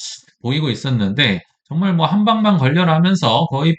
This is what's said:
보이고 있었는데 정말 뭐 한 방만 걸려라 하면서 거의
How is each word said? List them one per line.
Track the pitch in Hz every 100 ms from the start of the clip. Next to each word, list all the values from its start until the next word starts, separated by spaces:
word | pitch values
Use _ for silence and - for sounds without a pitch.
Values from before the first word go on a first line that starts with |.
| - - _ _
보이고 | 117 147 151
있었는데 | 107 139 120 98 113 143 185 - _ _
정말 | 156 196
뭐 | 175 156
한 | 202
방만 | 208 214 214 185
걸려라 | 127 160 175
하면서 | 160 180 190 123 117 165
거의 | 135 160